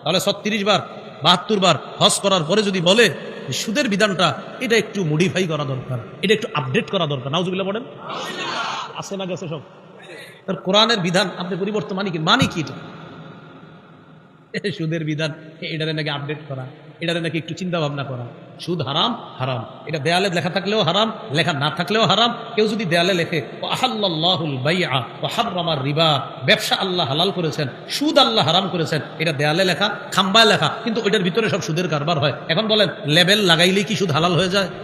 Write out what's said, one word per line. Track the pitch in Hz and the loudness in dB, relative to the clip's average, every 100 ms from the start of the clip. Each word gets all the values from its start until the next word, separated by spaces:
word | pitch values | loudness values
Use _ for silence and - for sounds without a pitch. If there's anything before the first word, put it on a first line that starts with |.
তাহলে | 147 175 | 0 0
ছত্রিশ | 202 202 214 214 | 0 -2 -2 0
বার, | 196 190 - - - - | 2 2 0 -12 -14 -2
বাহাত্তর | 147 180 - 214 | 4 4 4 4
বার | 185 147 - - | 4 4 -2 2
হজ | 180 - | 2 4
করার | 202 190 | 2 2
পরে | 151 202 | 2 2
যদি | 202 190 | 2 2
বলে | 170 208 220 139 - - - | 4 6 6 4 -10 -12 -8
যে | |
সুদের | 127 - 226 285 | -6 -2 0 0
বিধানটা, | 196 214 175 170 135 - - | 2 2 4 2 0 -8 -8
এটা | 254 226 | 2 2
একটু | 220 202 170 | 2 -2 0
মডিফাই | 151 190 180 | 2 2 2
করা | 190 156 | -2 -2
দরকার, | 139 131 113 127 - - | -4 -6 -6 -8 -8 -6
এটা | 196 | 0
একটু | 214 - | 2 2
আপডেট | 151 131 160 226 | -4 0 -2 0
করা | 190 160 | -2 -2
দরকার, | 143 131 | -2 -2
নাউজুবিল্লাহ | 160 185 185 190 | -2 0 -2 -2
পড়েন, | 214 254 - - - - - - - - - - - | -4 -8 -14 -12 -10 -8 -8 -6 -6 -6 -6 -8 -10
আছে | 151 196 | -10 -8
না | 190 | -6
গেছে | 180 175 | -6 -8
সব? | 151 120 - - - - - - - - | -10 -12 -20 -20 -20 -18 -18 -18 -16 -8
তার | 190 | -6
কোরআনের | - 202 226 233 | 2 4 4 2
বিধান | 175 175 202 - | 2 2 2 -2
আপনি | 180 185 | -6 -4
পরিবর্তন | 196 208 - 185 | -2 -2 -4 -4
মানে | 202 | -4
কি, | 165 | -2
মানে | 160 240 - | 2 4 2
কি | - | -2
এটা? | 143 - - - - - - - - - - - - - - - - - - 180 | -6 -8 -14 -16 -18 -18 -18 -18 -20 -20 -20 -20 -20 -20 -20 -20 -20 -20 -12 -6
এ | 208 | -6
সুদের | - 160 165 156 | -4 -4 -2 -2
বিধান, | 151 156 151 - - | -2 -4 -6 -14 -12
এটারে | 170 160 160 | -8 -4 -2
নাকি | 156 151 | -2 -4
আপডেট | 143 143 151 - | -4 -6 -8 -8
করা, | 135 131 - - - | -10 -10 -16 -20 -8
এটারে | 170 170 | -4 -2
নাকি | 165 160 | -2 -4
একটু | 151 | -6
চিন্তা | 160 185 170 | -6 -4 0
ভাবনা | 147 143 | -2 -2
করা। | 131 123 117 - - - | -6 -8 -10 -12 -18 -14
সুদ | - 175 | -6 -4
হারাম, | 123 147 - 233 - - | -2 0 0 -2 -10 -6
হারাম, | 131 123 110 - - | -4 -4 -6 -14 -8
এটা | 156 | -2
দেয়ালে | 143 175 196 | 2 2 2
লেখা | 175 170 | 0 0
থাকলেও | 190 185 214 | -2 0 2
হারাম, | 160 185 220 - - | 2 2 2 -2 -4
লেখা | 139 160 | 0 0
না | 147 147 | 0 -2
থাকলেও | 147 175 220 220 | -2 0 2 4
হারাম। | 190 233 - - - | 4 2 0 -4 0
কেউ | 214 | 0
যদি | 214 208 | 0 2
দেয়ালে | 170 175 | 2 4
লেখে, | 185 160 165 - - | 2 0 -2 -4 -8
"ওয়া | - | -6
আহাল্লাল্লাহুল | - 262 226 202 160 165 185 160 135 | 0 0 0 -2 0 0 0 -2 -2
বাইআ | 131 180 160 131 | 0 0 0 -2
ওয়া | - - 143 - | -4 -6 -6 -2
হাররামার | 208 180 165 151 | -2 -2 -2 -2
রিবা", | 135 147 165 143 - - 127 | -2 2 2 2 -2 -6 2
ব্যবসা | 214 - 247 | 2 2 -2
আল্লাহ | 196 180 160 | -2 0 0
হালাল | 160 185 | 0 0
করেছেন, | 185 160 135 135 - - | 0 -2 -2 -4 -6 -8
সুদ | - 294 285 | -2 2 4
আল্লাহ | 254 226 165 | 4 4 2
হারাম | 170 196 | 2 0
করেছেন, | 170 156 156 123 - | -2 -2 -2 -4 -4
এটা | 160 | -2
দেয়ালে | 139 147 160 | 0 0 2
লেখা, | 185 175 208 - - | 2 2 0 -2 -2
খাম্বায় | - 190 208 226 | 0 4 6 6
লেখা, | 185 151 - | 6 2 0
কিন্তু | 240 214 | -2 0
ওইটার | 202 208 | 2 2
ভিতরে | 180 180 220 | 2 2 0
সব | 196 | 0
সুদের | - 160 180 | -2 -2 0
কারবার | 147 143 165 | 0 0 2
হয়। | 143 - - | 2 0 -2
এখন | 180 220 | 0 2
বলেন, | 214 190 - 139 | 4 2 0 2
লেবেল | 151 175 208 | 4 6 4
লাগাইলেই | 196 165 180 190 | 6 6 6 4
কি | 202 214 | 2 0
সুদ | 185 | 2
হালাল | 147 170 | 2 4
হয়ে | 160 185 | 4 2
যায়? | 196 185 - | 0 -2 -6